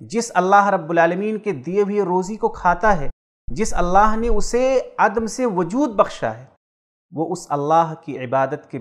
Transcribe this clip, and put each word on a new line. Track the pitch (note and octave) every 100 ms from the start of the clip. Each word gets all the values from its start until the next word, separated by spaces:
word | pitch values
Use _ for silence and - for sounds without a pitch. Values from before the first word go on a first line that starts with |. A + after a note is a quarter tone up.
जिस | A2+ G#3 A3+
अल्लाह | F#3 F#3 G3+ G3+
रब्बुल | F#3+ D#3+ E3+
आलमीन | E3+ F3+ G#3+ G#3+
के | G#3
दिए | D3 C#3 G3
हुए | G3 G#3
रोज़ी | F3+ F3+ F#3 G#3+
को | A3+
खाता | - F3+ F3 A3
है, | F#3 C#3 - _ _ -
जिस | C#3+ G#3+
अल्लाह | F3 F3 F#3+ G#3+ A3
ने | A#3
उसे | G#3 - A#3+ C4 B3+ - -
अदम | G#3 G#3+ A3
से | G#3+ B3
वजूद | F3+ E3+ A#3 D4 G3+
बख्शा | - - A#2
है, | A2+ C3 _ _ _ _ _ _
वो | C3+ D#3+
उस | F3 -
अल्लाह | C#3+ C#3+ D#3+ E3 D#3
की | - B2+
इबादत | B2+ C3+ C3+ C3+ -
के | C3+